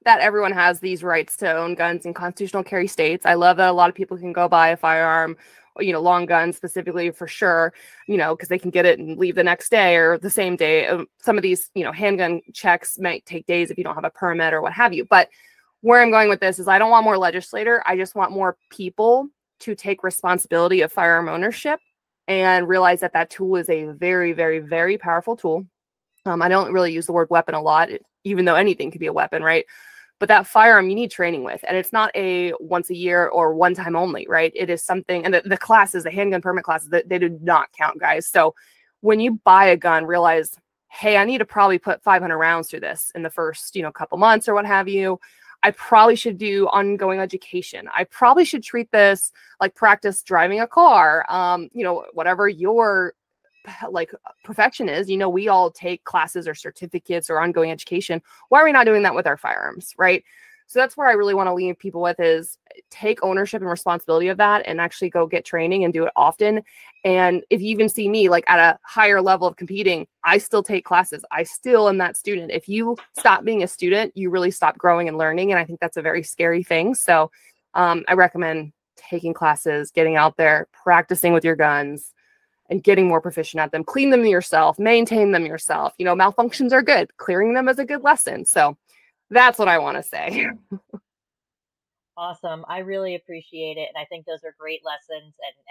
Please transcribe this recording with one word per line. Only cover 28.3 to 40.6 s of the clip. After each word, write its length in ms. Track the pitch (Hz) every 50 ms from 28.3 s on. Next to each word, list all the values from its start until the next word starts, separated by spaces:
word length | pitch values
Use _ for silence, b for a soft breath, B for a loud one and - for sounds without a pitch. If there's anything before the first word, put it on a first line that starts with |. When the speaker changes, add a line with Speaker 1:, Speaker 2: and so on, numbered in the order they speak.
| 202 185 185
Speaker 1:
though 100 | 175 165
anything 360 | 170 202 202 175 - 143 143
could 100 | - 165
be 60 | 165
a 60 | 156 -
weapon, 300 | - - - - 160 160
right? 220 | 160 165 160 - B B B B B B B B B B -
But 100 | 202 208
that 180 | 214 190 180
firearm 400 | - - 214 220 233 226 202 190
you 80 | 185 196
need 160 | 226 240 -
training 320 | - - 175 170 170 139 127
with, 220 | - - - -
and 80 | - 180
it's 160 | 185 180 -
not 240 | 226 220 214 - -
a 380 | 202 190 185 180 180 180 175 165 -
once 280 | 147 160 180 175 180 -
a 60 | 180
year 320 | 170 180 180 175 175 175
or 260 | - - 170 165 160 160
one 200 | 160 180 180 185
time 240 | 185 175 170 165
only, 280 | 165 180 185 143 90 - -
right? 240 | - 160 165 165 -
It 140 | - 185 175
is 120 | 170 165
something, 440 | - - 180 190 - - 180 175 165
and 80 | 185 185
the, 80 | 170 -
the 140 | 196 190
classes, 480 | - - - 220 220 196 196 - 180 160
the 60 | 165
handgun 300 | 170 196 202 202 190 180
permit 220 | 175 185 180 180 -
classes, 240 | - 160 160 156 151
they, 140 | 170 170 -
they 140 | 175 190 180
do 180 | 180 170 170 156
not 320 | 160 175 165 151 - - _
count, 260 | - 156 156 - 156
guys. 260 | - 147 151 170 -
So 300 | - - 180 160 160 b b b b b b b b b _
when 180 | - 214 214 220
you 220 | 226 254 226 208 -
buy 220 | 196 185 190 196
a 100 | 185 175
gun, 300 | 160 170 175 165 160 160
realize, 500 | 160 175 175 170 165 165 160 160 - - -